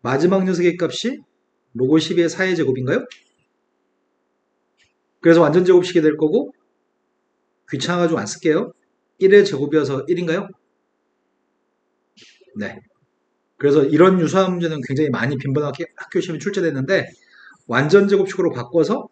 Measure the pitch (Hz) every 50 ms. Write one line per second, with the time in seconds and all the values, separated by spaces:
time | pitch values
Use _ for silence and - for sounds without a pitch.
0 | - 123 131 143 160 185 190 190 185 185 180 165 175 175 165 175 170 156 - -
1 | - 233 285 - _ _ _ _ _ _ _ _ _ _ _ 117 127 131 156 160
2 | 156 160 160 170 170 160 170 - 190 185 180 160 147 123 127 127 127 135 170 254
3 | - - - - _ _ _ _ _ _ _ _ _ _ _ _ _ _ _ _
4 | _ _ _ _ _ _ _ _ _ _ _ _ _ _ _ _ _ _ _ _
5 | _ _ _ _ - 170 160 165 165 143 151 185 180 180 185 175 175 - - 170
6 | 151 156 147 - 156 151 175 247 285 - _ _ _ _ _ _ _ _ _ _
7 | _ _ _ _ _ _ _ _ _ _ _ _ _ - - 127 - 165 175 175
8 | 175 160 165 147 104 - - - - 165 151 180 247 - - _ _ _ _ _
9 | _ _ _ _ 185 190 202 202 196 - 151 135 143 151 151 156 143 131 139 135
10 | - - 180 175 180 160 160 196 - - - _ _ _ _ _ _ _ _ _
11 | _ _ _ _ _ _ _ _ _ _ _ _ _ _ _ _ _ _ _ _
12 | _ _ _ _ - - _ _ _ _ _ 107 104 92 - - _ _ _ _
13 | _ _ _ _ _ _ _ _ _ _ _ _ - 143 139 156 135 - 147 147
14 | 175 190 185 180 165 143 147 190 190 185 180 175 170 165 156 147 123 - 135 135
15 | 156 143 123 98 113 135 147 127 139 139 131 147 151 143 127 - 165 - _ -
16 | - - - 185 - - 165 156 160 202 202 196 175 160 143 131 135 156 190 170
17 | - - - _ _ _ _ - - - - _ _ - 117 123 147 151 185 202
18 | 196 196 202 196 190 - - - 175 165 - 123 113 - - 170 151 175 226 285
19 | - -